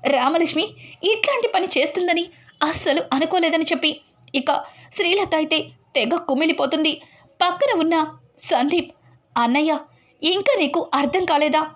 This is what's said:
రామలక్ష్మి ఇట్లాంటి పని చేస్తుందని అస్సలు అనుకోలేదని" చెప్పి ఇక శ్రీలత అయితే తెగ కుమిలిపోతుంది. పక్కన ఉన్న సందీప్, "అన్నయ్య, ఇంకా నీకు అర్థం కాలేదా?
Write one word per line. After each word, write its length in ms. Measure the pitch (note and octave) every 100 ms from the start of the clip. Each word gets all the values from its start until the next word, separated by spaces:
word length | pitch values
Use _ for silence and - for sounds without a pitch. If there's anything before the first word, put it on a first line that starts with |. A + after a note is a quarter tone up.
| C#4
రామలక్ష్మి 560 | C4+ B3+ E4+ E4 D4+ G#4+ - - -
ఇట్లాంటి 440 | G4 A4 B4+ C5+ A#4 -
పని 120 | F#4 -
చేస్తుందని 520 | D4 F4+ F4+ E4 F4 - - _
అస్సలు 400 | D4+ E4 D#4+ D4+ -
అనుకోలేదని" 500 | C4+ D#4+ F#4 E4 D#4+
చెప్పి 380 | D#4+ E4 D#4 D4 _ _ - C#4
ఇక 280 | C4 C#4 - - -
శ్రీలత 420 | - E4+ G4 F#4+ D#4+
అయితే 240 | D#4 D#4 - - _ C#4
తెగ 220 | A3+ E4+
కుమిలిపోతుంది. 840 | - C4 D#4+ E4 C4+ D#4 D#4 - - - _
పక్కన 540 | _ F4+ F4+ - F#4+
ఉన్న 280 | D#4+ E4 D#4 - _ _
సందీప్, 560 | - D4+ C#4 E4+ - - _ _ _ -
"అన్నయ్య, 420 | A#3 C4 D4+ D4+ D#4 _ _ _
ఇంకా 320 | D#4 F#4 G4 A#4+
నీకు 300 | D4 E4+ -
అర్థం 320 | C#4 C#4+ - F4+
కాలేదా? 420 | D4 D4+ D4+ D#4